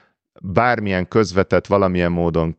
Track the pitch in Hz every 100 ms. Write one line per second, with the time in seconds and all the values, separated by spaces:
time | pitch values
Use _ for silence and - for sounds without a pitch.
0 | _ _ _ _ 95 95 123 117 104 92
1 | 87 113 101 90 92 90 - 101 95 90
2 | 87 87 85 80 82